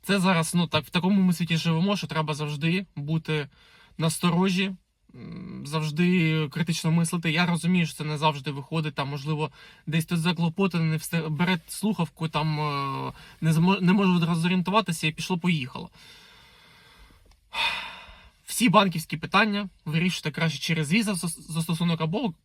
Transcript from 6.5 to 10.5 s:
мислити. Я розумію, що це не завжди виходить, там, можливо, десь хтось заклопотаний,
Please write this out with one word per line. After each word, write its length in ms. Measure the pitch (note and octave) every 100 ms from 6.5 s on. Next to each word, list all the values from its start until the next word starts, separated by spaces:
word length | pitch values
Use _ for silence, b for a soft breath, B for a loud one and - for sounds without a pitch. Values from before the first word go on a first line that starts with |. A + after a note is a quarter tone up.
| - E3+ E3 E3
мислити. 380 | E3 E3 F3+ E3
Я 160 | D#3 F3
розумію, 400 | E3+ E3 F3+ D#3+
що 80 |
це 100 | -
не 140 | D3+ D3+
завжди 320 | D#3 C#3+ C3+
виходить, 440 | C#3+ C#3 E3 D3+
там, 140 | C#3 C3+
можливо, 420 | C#3+ C#3 D3+ D#3 B B B -
десь 180 | D#3+
хтось 140 | D#3+ F3
заклопотаний, 680 | D#3+ E3 E3+